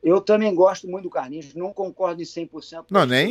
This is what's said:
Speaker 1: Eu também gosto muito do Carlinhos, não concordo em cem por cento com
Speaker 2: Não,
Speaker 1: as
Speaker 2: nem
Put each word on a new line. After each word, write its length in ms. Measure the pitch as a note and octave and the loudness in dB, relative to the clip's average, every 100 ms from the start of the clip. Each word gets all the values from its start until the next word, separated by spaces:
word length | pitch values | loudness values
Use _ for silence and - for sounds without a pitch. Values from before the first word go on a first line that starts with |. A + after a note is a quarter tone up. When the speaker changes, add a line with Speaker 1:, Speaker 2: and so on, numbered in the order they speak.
Speaker 1:
Eu 180 | D#3 F#3+ | 4 2
também 320 | F#3+ G#3+ G#3+ | 4 2 2
gosto 340 | F3 F#3 F#3+ F#3 | 4 4 4 -10
muito 160 | F#3 F3+ | -10 -8
do 40 | |
Carlinhos, 440 | E3 B2+ D3+ C#3+ D3+ | -8 -8 -12 -14 -10
não 180 | F#3 | -10
concordo 480 | G3+ G3 - F#3 E3+ | -8 -10 -4 -4 -4
em 40 | D#3+ | -10
cem 200 | - E3 | -10 -12
por 180 | D#3 | -14
cento 240 | - E3 - | -16 -18 -2
com 60 | |
Speaker 2:
Não, 80 | G3 | 0
Speaker 1:
as 80 | C#3 | 2
Speaker 2:
nem 180 | B2+ F3 | 2 2